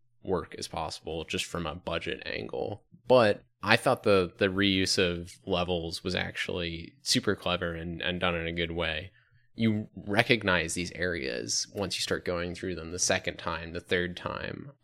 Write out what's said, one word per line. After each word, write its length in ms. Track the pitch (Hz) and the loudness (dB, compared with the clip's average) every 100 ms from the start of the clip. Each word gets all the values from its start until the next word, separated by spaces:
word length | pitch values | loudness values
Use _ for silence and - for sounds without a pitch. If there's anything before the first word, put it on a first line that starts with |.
| _ _ | _ _
work 320 | 95 90 - - | -4 -4 -4 -10
as 80 | - | -10
possible, 580 | - 78 - - 80 | -6 -6 -8 -6 -6
just 200 | 78 92 | -4 -4
from 220 | - 87 82 | -4 -4 -4
a 100 | 82 | -6
budget 460 | - 82 - - - | -6 -4 -4 -6 -6
angle. 560 | - - - - 104 _ - - | -6 -6 -6 -6 -8 _ -10 6
But 380 | 127 107 - - _ | 8 8 4 -4 _
I 140 | 98 113 | 4 6
thought 260 | 143 120 | 6 4
the, 280 | 107 98 87 - | 6 4 4 2
the 120 | 101 | 2
reuse 500 | 92 101 95 92 - | 4 4 4 4 4
of 340 | 90 87 85 - - | 2 0 -6 -12 -2
levels 580 | 87 87 87 82 80 | 0 2 0 -2 -6
was 100 | 92 | -4
actually 800 | 92 92 - - 90 85 85 - - | -2 -4 -6 -6 -4 -4 -6 -10 -8
super 320 | - 127 110 | 0 0 2
clever 400 | 95 - 95 87 | 0 0 0 -2
and, 280 | 82 85 85 | -4 -6 -4
and 180 | - 90 | -4 0
done 140 | 90 | 0
in 120 | 85 82 | 0 -2
a 60 | |
good 200 | 85 85 | -2 -2
way. 380 | 85 80 78 101 - _ _ _ - | -2 -2 -2 -8 -16 _ _ _ 0
You 320 | 113 107 107 98 | 2 2 -4 -10
recognize 800 | 101 101 117 120 101 87 82 | 0 2 4 2 4 2 2
these 180 | 90 87 | -2 -4
areas 720 | - 90 85 65 62 57 - - | -4 -4 -2 -4 -4 -4 -4 -4
once 220 | 101 92 - | -4 -4 -2
you 60 | |
start 220 | - 85 | -2 -2
going 300 | - 87 87 | -2 -4 -4
through 220 | 85 92 85 | -4 -6 -6
them 160 | 80 | -6
the 60 | 90 | -2
second 400 | - 92 87 80 | 0 0 -2 -6
time, 340 | 87 82 82 | -6 -6 -6
the 80 | 85 | -10
third 360 | - 92 90 87 | 0 0 0 -4
time, 540 | - - - - 139 - | -6 -6 -6 -8 -12 -10